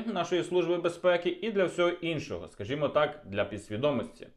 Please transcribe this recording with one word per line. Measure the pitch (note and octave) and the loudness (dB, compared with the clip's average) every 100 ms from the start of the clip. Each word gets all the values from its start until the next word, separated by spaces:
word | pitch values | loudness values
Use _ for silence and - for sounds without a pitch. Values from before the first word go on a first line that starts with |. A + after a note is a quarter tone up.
| A3+ | 0
нашої | F#3+ E3+ F3+ | -2 0 0
служби | D#3 F3+ E3 F3 | 2 2 2 2
безпеки | E3+ E3+ F3+ F3 F3 | 0 2 4 4 2
і | - G#3+ | -2 -2
для | G3 E3+ | 2 2
всього | D#3+ F3 | 2 2
іншого, | F3 E3 D#3+ D#3+ F2 F2 | 2 -2 -4 -4 -8 -8
скажімо | - G2+ C#3+ C#3+ | -10 -6 -2 0
так, | D3 D3+ - - | 2 2 0 -4
для | G2+ G2+ | -2 -2
підсвідомості. | G#2 - G#2+ C#3+ B2+ - - - | -4 -8 -2 0 0 -2 -10 -20